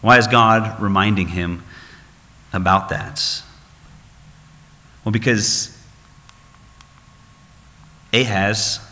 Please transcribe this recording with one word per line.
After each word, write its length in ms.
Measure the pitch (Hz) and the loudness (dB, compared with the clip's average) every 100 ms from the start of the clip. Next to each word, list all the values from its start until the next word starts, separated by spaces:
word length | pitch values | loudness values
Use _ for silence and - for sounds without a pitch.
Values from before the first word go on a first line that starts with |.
Why 160 | 117 123 | 6 6
is 100 | 107 | 6
God 540 | 120 113 113 110 - | 4 4 4 0 -6
reminding 480 | 104 98 101 98 85 | -2 2 2 0 -2
him 340 | 90 87 87 - - - - - - - - - | -4 -6 -8 -14 -20 -20 -20 -20 -20 -20 -20 -10
about 360 | 95 92 95 - | -4 2 0 0
that? 520 | - - - - - - - - - - - - - - - - - - - - - | -10 -8 -8 -8 -8 -14 -20 -20 -20 -20 -20 -20 -20 -20 -20 -20 -20 -20 -20 -20 -10
Well, 80 | 110 | -6
because 680 | 110 127 113 104 - - - - - - - - - - - - - - - - - - - - - - - - - - | -2 -2 -2 -2 -4 -8 -16 -20 -20 -20 -20 -20 -20 -20 -20 -20 -20 -20 -20 -20 -20 -20 -20 -20 -20 -20 -20 -20 -20 -2
Ahaz 680 | 117 120 98 101 107 - - - | -2 0 0 0 -2 -4 -8 -12